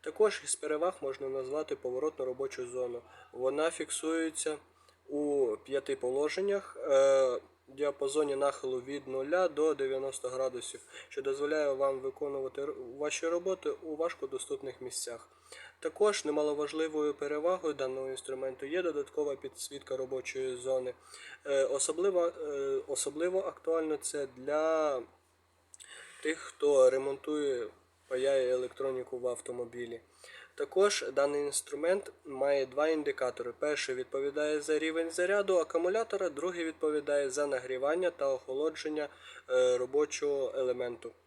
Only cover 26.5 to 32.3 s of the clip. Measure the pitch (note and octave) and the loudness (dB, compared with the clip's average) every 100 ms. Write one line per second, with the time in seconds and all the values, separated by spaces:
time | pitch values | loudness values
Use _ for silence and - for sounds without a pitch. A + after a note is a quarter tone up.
26.5 | - D3 C#3 B2+ C3 C3+ C#3 - D3+ C#3+ | 0 4 8 8 6 0 -4 -2 0 0
27.5 | B2+ A2 - _ _ _ B2+ C3+ C3+ B2+ | 0 -4 -10 _ _ _ 0 2 4 4
28.5 | B2+ B2 - C3+ C3 B2+ B2+ B2 A#2+ - | 2 -2 -2 -2 -2 -6 -4 -4 -4 -6
29.5 | A#2+ A#2+ A#2+ A#2+ A#2 _ _ - - - | -6 -6 -8 -10 -10 _ _ -20 -20 -20
30.5 | - C#3+ F#3+ G3+ - - C3+ C#3+ C#3+ C#3+ | -8 0 4 4 4 0 2 2 2 -2
31.5 | C#3 - C#3+ D#3+ G3 - - - | -4 -4 -2 2 2 0 -16 -12